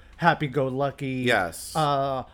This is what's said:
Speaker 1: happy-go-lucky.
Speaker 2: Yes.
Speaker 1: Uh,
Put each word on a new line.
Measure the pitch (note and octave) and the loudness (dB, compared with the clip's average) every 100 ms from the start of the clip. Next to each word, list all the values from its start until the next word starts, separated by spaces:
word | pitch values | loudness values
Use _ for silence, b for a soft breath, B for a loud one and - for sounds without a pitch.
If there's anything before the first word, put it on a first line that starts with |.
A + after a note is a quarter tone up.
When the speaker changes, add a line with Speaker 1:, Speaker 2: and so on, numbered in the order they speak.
| B - | B 0
Speaker 1:
happy-go-lucky. | E3+ D3 D3 C#3+ C3 B2+ C#3 C3+ C#3 C3 B2 | 2 2 0 0 -2 0 -2 -2 -6 -2 2
Speaker 2:
Yes. | A2 F2 - - | 2 2 -4 -6
Speaker 1:
Uh, | E3 D3+ C#3 C#3 C3 - | 0 2 2 0 -4 -8